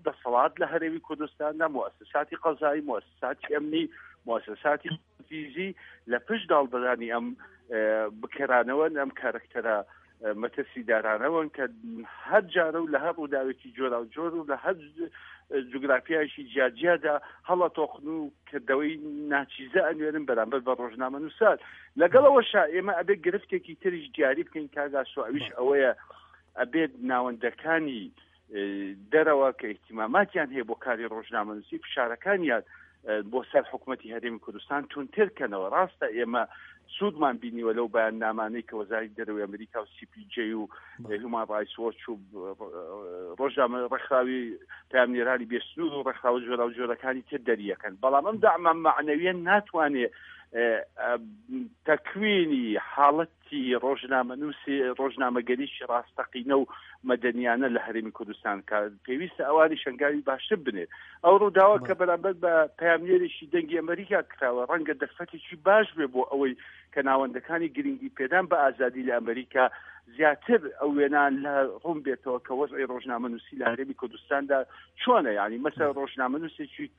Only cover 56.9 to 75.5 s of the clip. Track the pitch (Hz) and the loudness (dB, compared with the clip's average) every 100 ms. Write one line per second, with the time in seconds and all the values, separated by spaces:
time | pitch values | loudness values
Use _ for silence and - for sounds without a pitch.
56.9 | - 127 123 123 120 123 120 135 117 110 | -10 -2 0 0 0 0 2 2 0 -2
57.9 | 113 110 - 107 104 107 101 - 107 107 | -6 -6 -8 -10 -8 -6 -6 -2 -2 -2
58.9 | 101 - 131 175 - 139 156 160 151 143 | -6 -6 -6 -6 -4 2 6 6 4 -6
59.9 | 123 143 147 139 131 - - 135 101 85 | -2 0 0 -2 -4 -2 -2 -2 -6 -6
60.9 | - - - 170 196 202 185 196 208 - | -12 -20 2 8 8 8 8 8 8 2
61.9 | 185 180 170 190 180 175 165 151 - 170 | 0 2 2 0 0 2 4 4 2 2
62.9 | 165 175 185 175 - 151 170 156 165 160 | 4 4 4 4 -4 -4 -2 0 -2 -2
63.9 | 170 196 190 - - 131 123 123 165 151 | -4 0 -2 -2 -2 0 0 0 -2 -2
64.9 | 135 143 - 170 160 - 170 170 208 208 | -4 -6 -8 -14 -14 -16 -2 6 6 6
65.9 | 160 139 127 127 139 135 123 - - - | 0 -2 0 0 2 0 -2 -12 -20 -8
66.9 | 143 135 135 131 123 - 165 165 131 143 | -2 2 2 2 -4 -4 -2 -2 -4 -4
67.9 | 131 131 - 131 180 180 147 139 135 127 | -4 -8 -6 0 0 2 4 4 2 0
68.9 | 127 127 120 113 120 123 135 127 - - | -2 -2 -2 -2 -4 -2 2 2 0 -16
69.9 | - - 120 156 143 - 233 143 - 143 | -20 -14 2 2 2 2 2 2 -4 0
70.9 | 143 143 147 143 135 143 139 131 101 165 | 2 4 4 4 2 -2 0 0 -2 -6
71.9 | 156 139 123 135 123 - 131 143 139 131 | -6 -4 -6 -4 -6 -4 -4 -4 -4 -6
72.9 | 131 131 120 123 117 - 135 123 120 135 | -6 -6 -6 -6 -8 -10 -6 -2 -2 -6
73.9 | 135 120 110 - 139 139 135 127 - - | -8 -10 -10 -4 -2 0 0 0 -8 -20
74.9 | - - 233 135 104 104 | -2 4 4 4 2 0